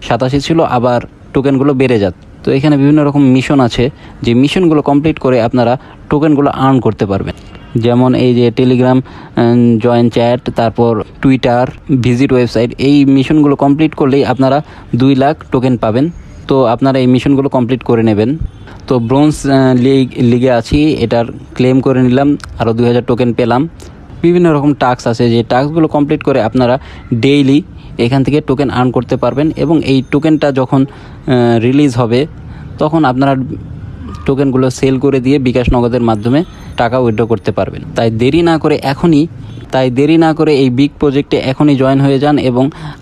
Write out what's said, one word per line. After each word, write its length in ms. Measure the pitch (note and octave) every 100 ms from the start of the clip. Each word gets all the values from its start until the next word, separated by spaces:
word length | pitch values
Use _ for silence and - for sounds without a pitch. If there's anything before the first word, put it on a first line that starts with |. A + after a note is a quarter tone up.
সাতাশি 380 | - A2+ B2+ C3+
ছিল, 200 | - E3
আবার 400 | D3+ B2 A#2+ A#2+ - - -
টোকেনগুলো 420 | C#3 C3+ C3+ C#3
বেড়ে 240 | C3 B2+ A2+
যাক। 160 | G2 - - -
তো 60 | -
এখানে 260 | C3+ D3+ D3
বিভিন্ন 280 | C#3 D3+
রকম 180 | C#3+ C#3+
মিশন 380 | C3+ C3 - C#3+
আছে, 300 | A#2+ - A#2+ - - -
যে 120 | A#2+
মিশনগুলো 480 | A#2 C#3+ G3 F3 D3+
কমপ্লিট 360 | C#3 C#3+ D#3 -
করে 240 | C3+ B2+
আপনারা 340 | A#2 B2+ A#2 B2+ - - -
টোকেনগুলো 400 | D3 D#3 C#3+ C#3+
আর্ন 300 | - C3+ C3
করতে 260 | A2 F#2+ G2+
পারবেন। 280 | G2 F#2 - - - - A#2+
যেমন 380 | A#2+ A#2+ B2+
এই 200 | A#2+ B2+
যে 160 | A#2+ A#2+
Telegram, 480 | A2+ B2+ B2 B2+ B2+
উম, 800 | - - - - A#2 A#2+ A#2+ A2+
জয়েন 320 | A#2+ A#2+ A#2+
চ্যাট, 400 | A#2+ A#2 B2 -
তারপর 520 | - A#2 G#2+ A#2 G#2+ - -
Twitter, 420 | C#3 C3 B2+ A#2+ B2+ - -
ভিজিট 400 | C3+ A#2+ A#2+ C3+
ওয়েবসাইট, 380 | B2+ A#2+ A2 A#2+ -
এই 260 | C3+ C#3+
মিশনগুলো 520 | C#3 C3+ C3 D#3 C#3+ C#3
কমপ্লিট 380 | C#3 C#3+ D#3
করলেই 300 | - C#3+ C#3
আপনারা 380 | B2 B2 C3+ C#3+ - - - B2
দুই 180 | C3+
লাখ 220 | C3 C#3 D#3 -
টোকেন 240 | C3+ B2+ B2
পাবেন। 340 | A2+ A2+ D#3+ - - - -
তো 180 | C3+ A#2+
আপনারা 320 | A#2+ C3+ C3
এই 80 | B2+
মিশনগুলো 420 | B2+ C#3 C3+ C3+
কমপ্লিট 340 | C3 A#2 B2+
করে 200 | - A#2
নেবেন। 360 | A2+ G#2 A2 D#3+ - - - - -
তো 120 | C3
ব্রোঞ্জ, 360 | A2+ C3+ D3+ C#3+ C#3
আহ, 280 | C3+ C3
লিগ, 340 | B2+ B2+ C3+ B2 -
লিগে 320 | A#2+ A#2+ B2+
আছি, 420 | A#2+ A2 D3 D#3
এটার 340 | - A2 A#2 A2+ - -
ক্লেম 260 | - B2+ C3
করে 220 | C3+ C3
নিলাম, 340 | B2+ B2+ C#3+ C#3+ - -
আরও 140 | A2+
দুই 140 | A2+ A#2+
হাজার 160 | A#2+
টোকেন 300 | A#2 A#2+ A#2+
পেলাম। 360 | A2+ A#2 A#2+ E3 - - - - -
বিভিন্ন 300 | E3+ F3 E3+
রকম 220 | D3 C#3+
টাস্ক 320 | C#3 B2+ B2+ B2
আছে, 240 | A2+ A#2+
যে 140 | A#2 A2+
টাস্কগুলো 400 | B2 D3 E3 D#3
কমপ্লিট 340 | D3 C#3+ D3+
করে 200 | - C3
আপনারা 360 | A2 B2 A#2+ C3 - - -
ডেইলি 480 | A#2+ C3 C#3+ C3+ C#3+ F#3 - - -
এখান 260 | A#2+ C#3
থেকে 160 | B2+ D3
টোকেন 300 | D3+ C3+ C3+
আর্ন 200 | G#2 B2+
করতে 260 | B2+ B2 C3+
পারবেন 340 | B2 B2 D#3 C3+
এবং 260 | C#3+ D#3+
এই 200 | - C3+ C3
টোকেনটা 420 | D3 D#3 D3+ D3
যখন, 340 | C3 B2+ C#3 C3+
আহ, 720 | - - - - B2 A#2+ A#2
রিলিজ 340 | A#2+ C#3 D3 A#2+
হবে 300 | A#2 B2 D#3 - - - - -
তখন 260 | D#3 D#3+
আপনারা 320 | C#3+ B2+ C#3 C3 C3 - - - - - - - -
টোকেনগুলো 440 | C3+ C#3 B2+ C3
সেল 280 | - C3+ C3
করে 220 | C#3 C3+
দিয়ে 180 | B2 C#3+
বিকাশ 340 | B2+ B2+ A#2+
নগদের 300 | B2 A#2 B2
মাধ্যমে 420 | A#2 G#2+ A2+ C#3+ F3+ - - -
টাকা 220 | A#2+ B2+
উইথড্র 280 | B2 A2 A2+
করতে 260 | G#2+ -
পারবেন। 300 | G2 F#2+ - -
তাই 160 | - A#2
দেরি 320 | A2 B2+ D#3+
না 160 | E3+ D#3+
করে 180 | D3+ D3
এখনই, 440 | C3+ C#3 F3 D3 E3 - - - -
তাই 200 | C3 B2+
দেরি 280 | A#2+ D3 E3
না 160 | E3
করে 220 | D#3 D#3 C#3
এই 140 | C3+
বিগ 200 | A#2+ C#3+ -
প্রজেক্টে 360 | D3 C3+ C#3+ C#3+
এখনই 400 | - C3 D3 C3+
জয়েন 240 | C3 C3+
হয়ে 180 | C#3 C3+
যান 200 | D3 D3
এবং 320 | C3 B2 C#3 - - -